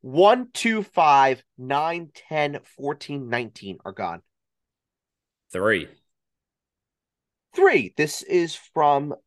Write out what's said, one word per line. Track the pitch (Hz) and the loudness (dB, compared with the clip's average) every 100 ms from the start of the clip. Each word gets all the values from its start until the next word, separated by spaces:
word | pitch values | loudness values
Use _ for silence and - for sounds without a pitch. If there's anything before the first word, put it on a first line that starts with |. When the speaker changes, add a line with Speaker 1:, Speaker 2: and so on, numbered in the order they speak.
Speaker 1:
One, | 131 139 196 247 247 | -2 4 6 6 -2
two, | - 233 220 | -4 -2 -2
five, | 196 - 156 139 135 127 _ - | -4 2 4 6 6 2 _ -18
nine, | 127 139 160 170 165 | -4 -2 -2 -6 -10
ten, | - _ 156 147 143 _ _ | -20 _ -4 -2 -4 _ _
fourteen, | 139 147 - 143 123 | -8 -8 -10 -12 -6
nineteen | 120 113 - 98 90 - | -6 -6 -12 -16 -14 -14
are | |
gone. | 98 92 85 _ _ _ _ _ _ _ _ _ _ _ _ _ | -10 -10 -10 _ _ _ _ _ _ _ _ _ _ _ _ _
Speaker 2:
Three. | 92 107 101 71 _ _ _ _ _ _ _ _ _ _ _ _ _ _ _ _ - | -4 0 0 -4 _ _ _ _ _ _ _ _ _ _ _ _ _ _ _ _ 0
Speaker 1:
Three. | 381 220 95 - | 2 2 -2 -4
This | 151 - | -4 -4
is | - 180 170 - | -2 -2 -2 -8
from | _ 165 147 139 147 - | _ 0 2 2 -2 -12